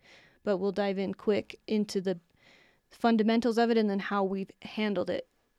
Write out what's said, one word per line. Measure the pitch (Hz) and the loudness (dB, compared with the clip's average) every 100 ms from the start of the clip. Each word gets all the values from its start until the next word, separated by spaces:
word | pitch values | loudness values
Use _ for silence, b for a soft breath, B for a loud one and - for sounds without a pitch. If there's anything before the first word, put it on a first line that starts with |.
| b b b b | b b b b
But | 208 185 | -4 -2
we'll | 196 | -2
dive | 190 202 196 | -2 -2 -2
in | 196 | -4
quick | 196 - 208 - - | -4 0 0 -2 -10
into | - 214 208 196 | -2 -2 0 -2
the | 190 175 _ b b b b b _ | -2 -4 _ b b b b b _
fundamentals | - 233 226 214 226 240 220 | -2 2 4 4 2 2 2
of | 233 | 2
it | 226 | 4
and | 214 | 2
then | 196 | 0
how | 190 202 | -2 -2
we've | 190 196 190 - | 0 -2 -8 -12
handled | - - 214 202 190 | -10 -4 -2 -2 -2
it | 208 - _ _ | -4 -8 _ _